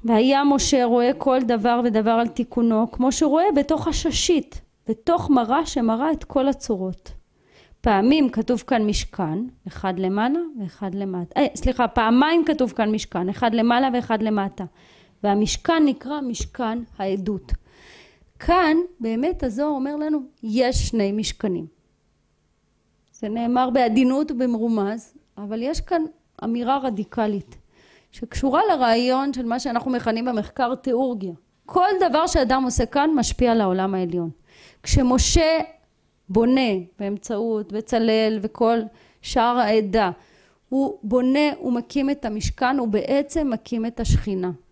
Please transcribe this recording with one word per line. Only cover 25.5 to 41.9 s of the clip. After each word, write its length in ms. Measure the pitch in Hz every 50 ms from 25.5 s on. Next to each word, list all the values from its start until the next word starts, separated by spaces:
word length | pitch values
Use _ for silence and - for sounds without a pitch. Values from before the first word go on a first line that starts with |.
| 220 226
יש 200 | 233 269 330 -
כאן 200 | - - 359 330 320 311 - _ _ _ _ - -
אמירה 340 | 226 226 240 240 233 269
רדיקלית, 800 | 277 262 254 214 190 208 - - 233 220 214 208 202 - - - - _ _ _ _ _ _ _ _ _ _
שקשורה 500 | _ - 240 233 - - 269 277 247 320 415 427
לרעיון 640 | 349 277 254 233 226 233 247 254 254 262 277 285 254
של 120 | 254 247
מה 140 | 233 233 254
שאנחנו 320 | - 285 233 233 - 262
מכנים 340 | 254 240 - 226 220 226 233
במחקר 500 | 254 240 214 202 - - - 254 233 262
תיאורגיה. 580 | 247 - 262 220 240 269 254 247 202 190 185 170 - _ _ _ _ _
כל 220 | - - 370 359 403 403 370
דבר 280 | 381 330 240 302 330
שאדם 360 | 359 - 330 262 214 262 262 262
עושה 220 | 247 247 - 233
כאן 240 | - - 285 285 320 320
משפיע 360 | 277 208 - - - 247 233
על 100 | 226 226
העולם 340 | 208 190 185 185 190 190 196
העליון. 340 | 185 185 170 170 180 170 165 - _ _ _ _ - - - _ _ -
כשמשה 760 | - - 294 262 247 254 262 - - - 339 320 311 320 320 311 - - _ _ _ _ _ _ _ _ _ _ -
בונה 420 | 185 220 233 247 262 269 262 226 196 185 175 180 _ -
באמצעות 760 | 208 196 202 202 - - 233 202 226 233 220 214 208 - 196
בצלאל 680 | 214 220 - 247 226 226 226 220 220 220 214 220 214
וכל 360 | 196 220 - - 240 226 233 233 220 208 _ _ _ _ _ _
שאר 360 | - - - 254 226 240 240
העדה, 540 | 247 240 208 220 220 208 196 185 226 202 180 170 - _ _ _ _ _ _ _ _ _ _
הוא 280 | 262 269 277 392 415 - -
בונה, 460 | 208 233 254 247 254 262 294 302 294 277 -
הוא 140 | - 269 240
מקים 360 | 240 240 _